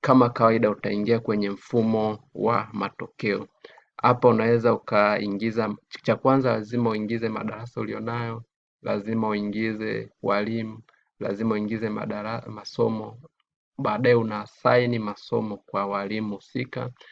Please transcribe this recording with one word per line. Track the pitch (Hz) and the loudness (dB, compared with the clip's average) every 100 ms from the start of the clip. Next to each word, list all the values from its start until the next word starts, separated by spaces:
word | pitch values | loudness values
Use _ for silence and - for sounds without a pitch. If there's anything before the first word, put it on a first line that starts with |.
Kama | - 131 123 | 6 6 6
kawaida | - 113 113 110 | 4 4 6 2
utaingia | 101 104 104 107 117 | 0 -4 -2 2 2
kwenye | 117 104 101 | 2 -2 -2
mfumo | 98 - 123 110 110 107 107 _ | -6 -2 0 2 2 0 -2 _
wa | - 104 113 107 | -2 0 0 -2
matokeo. | 104 101 _ - _ 110 98 - _ - - _ - | -6 -6 _ -16 _ -2 -2 -6 _ -20 -20 _ 0
Hapa | 117 123 123 | 2 6 6
unaweza | 113 113 117 117 | 6 4 4 4
ukaingiza, | 110 - 107 104 104 101 98 110 110 107 104 _ - | 0 2 4 4 2 -2 -2 -2 -2 -4 -6 _ -8
cha | - 107 | -2 2
kwanza | 131 135 127 | 4 4 2
lazima | 113 107 120 117 | 0 -2 -2 0
uingize | 107 107 113 113 | 0 -4 -4 -4
madarasa | 110 110 107 117 - | -4 -8 -8 -10 -8
ulionayo, | 110 107 110 120 117 113 113 _ _ _ | -8 -6 -6 -6 -6 -8 -12 _ _ _
lazima | - 104 104 113 110 | -4 -4 -2 -2 0
uingize | 104 104 104 110 107 110 110 110 _ | -2 -2 -4 -4 -4 -6 -6 -8 _
walimu, | - 101 104 113 110 110 - _ _ _ | -2 -2 -2 -4 -6 -12 -20 _ _ _
lazima | 104 101 113 107 | -6 -2 0 0
uingize | 104 110 107 | -2 -4 -4
madara-, | 107 107 104 107 117 - | -6 -6 -8 -6 -8 -10
masomo. | 107 101 - 117 113 107 113 - _ _ _ _ - | -14 -14 -2 0 0 -8 -14 -20 _ _ _ _ -6
Baadaye | 135 107 123 123 | -4 2 4 4
una | 110 107 | 2 -6
assign | 101 _ 127 123 123 120 | -10 _ 4 4 2 -2
masomo | 107 101 - 117 107 101 | -4 -10 -4 -4 -4 -10
kwa | _ 98 101 | _ -4 -4
walimu | 101 98 107 107 98 | -4 -4 -4 -6 -8
husika, | _ - 127 - 123 123 - | _ -8 -6 -8 -8 -10 -20